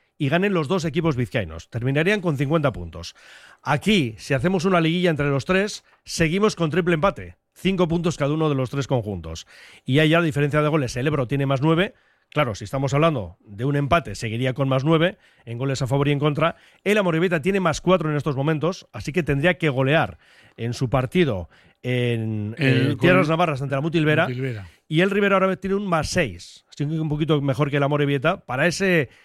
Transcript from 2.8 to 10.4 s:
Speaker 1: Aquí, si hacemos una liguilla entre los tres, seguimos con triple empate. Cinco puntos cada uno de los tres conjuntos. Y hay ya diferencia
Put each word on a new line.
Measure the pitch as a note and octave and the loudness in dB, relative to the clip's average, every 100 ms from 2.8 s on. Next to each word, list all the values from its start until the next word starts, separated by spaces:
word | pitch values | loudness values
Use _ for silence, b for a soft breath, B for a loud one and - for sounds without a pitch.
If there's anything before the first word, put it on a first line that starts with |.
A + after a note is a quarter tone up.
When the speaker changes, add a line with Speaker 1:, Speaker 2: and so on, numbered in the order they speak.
| E2+ E2 E2+ B B B B B | -8 -12 -14 B B B B B
Speaker 1:
Aquí, | - D3 F#3+ G#3+ B2 G#2+ | -2 0 2 2 0 -4
si | - | -4
hacemos | C3+ D#3+ F#3+ F#3 | 0 0 0 2
una | F3+ | 2
liguilla | D#3+ F3 F3 | 2 2 0
entre | D3 C#3+ | 0 0
los | C#3 - | 0 0
tres, | F#3 G3+ - b b | 0 0 -6 b b
seguimos | - - D#3+ F#3 G#3+ - | -10 -2 0 2 0 2
con | E3 | 0
triple | D#3+ F3 | 0 0
empate. | E3 G3 - F2+ - _ | 2 0 -2 -8 -16 _
Cinco | _ F#3 F#3+ F3 | _ -2 2 2
puntos | E3+ E3+ - | 0 -2 -2
cada | C#3+ | -2
uno | D#3 D#3 | 0 0
de | |
los | C#3 B2 | 0 -2
tres | C#3 B2+ | -4 -2
conjuntos. | B2+ G#2+ F#2+ D#2+ E2 - B B B - | -2 -2 -6 -8 -12 -14 B B B -2
Y | C3+ | 2
hay | D#3 | 4
ya | D#3+ | 4
diferencia | E3+ C3+ | 2 0